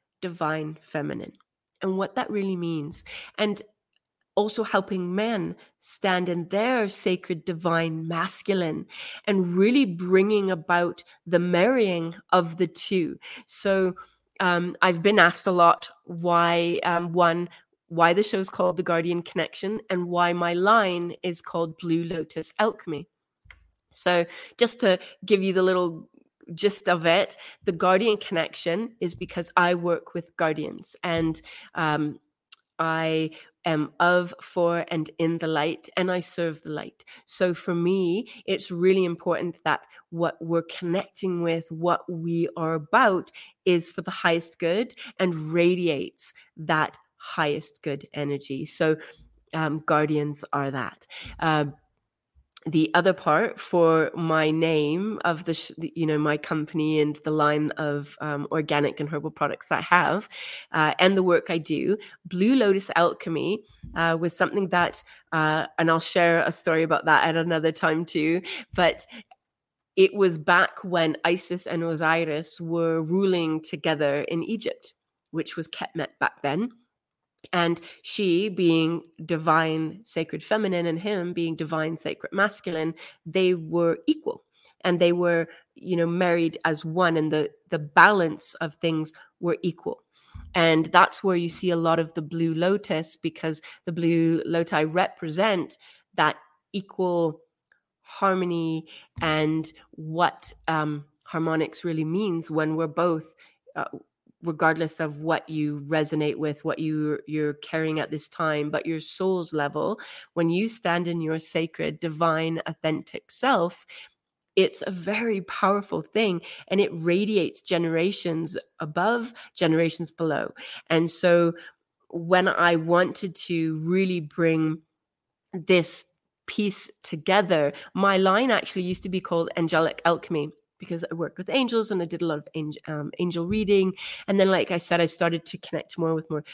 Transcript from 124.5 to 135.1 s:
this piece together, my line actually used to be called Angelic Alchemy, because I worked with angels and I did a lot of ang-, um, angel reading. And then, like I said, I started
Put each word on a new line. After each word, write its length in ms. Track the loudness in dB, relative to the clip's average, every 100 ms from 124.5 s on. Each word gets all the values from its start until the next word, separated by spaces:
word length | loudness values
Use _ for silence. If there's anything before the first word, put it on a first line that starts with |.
| 2 0 -2 _ _ _ _ _ _ _
this 520 | -6 2 4 2 -6 -12 _ _ _ -10
piece 440 | -2 -2 -2 -10 _
together, 680 | -12 -6 2 2 4 2 2 -2 -8
my 240 | 0 2 4
line 340 | 4 4 2
actually 320 | 0 -2 -6
used 200 | -4 -6
to 60 | -4
be 120 | -4
called 280 | -2 -2 -2 -2
Angelic 440 | 2 2 2 0 0
Alchemy, 460 | 0 -2 -4 -4 -10 _ -18
because 280 | -10 -8 -8
I 40 |
worked 240 | -6 -8 -8
with 120 | -4
angels 420 | -2 0 0 0
and 100 | -2
I 40 | -4
did 160 | -2
a 40 | -2
lot 140 | -4
of 80 | -6 -8
ang-, 180 | -8 -8 -8
um, 240 | -8 -6 -4
angel 280 | -4 -2 -2
reading. 460 | 0 2 4 2 -2 -10 -10 0
And 120 | 4
then, 100 | 4
like 220 | 4 2
I 60 | -2
said, 220 | 0 2
I 60 |
started 400 | 2